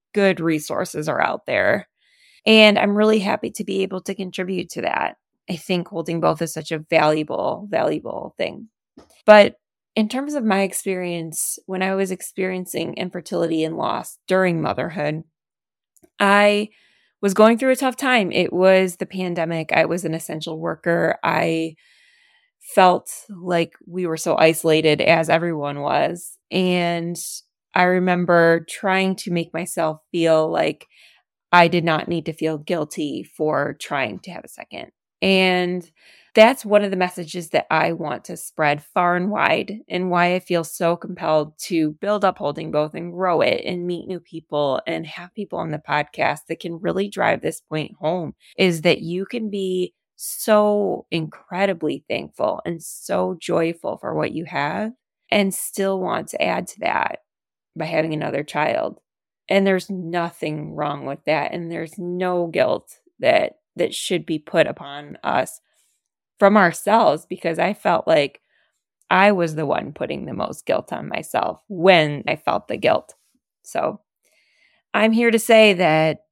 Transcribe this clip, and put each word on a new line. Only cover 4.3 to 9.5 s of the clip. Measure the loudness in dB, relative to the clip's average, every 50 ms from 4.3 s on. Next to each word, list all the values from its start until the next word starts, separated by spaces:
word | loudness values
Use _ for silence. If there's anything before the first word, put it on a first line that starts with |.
| -6 -8 -6 -4 -4 -6 -6 -8
to | -8 -4
that. | -2 -2 0 0 -2 -4 -6 _ _ _ _ _ _ -10
I | -10
think | -8 -4 -4 -2 -2 -2 -6
Holding | -8 -8 -6 -4 -2 0
Both | 0 0 0 0
is | -4 -6
such | -6 -10 -8 -6
a | -8 -6 -4 0
valuable, | 2 4 4 4 2 0 -2 -4 -4 -4 -2 -4 -4 -6 -8 -4
valuable | -2 0 0 0 -2 -4 -6 -8 -10 -10 -12 -12 _
thing. | -6 -6 -6 -6 -12 -18 -20 _ _ _ _ _ -20 -20 _ _ _ 8
But | 10 10 10 10 6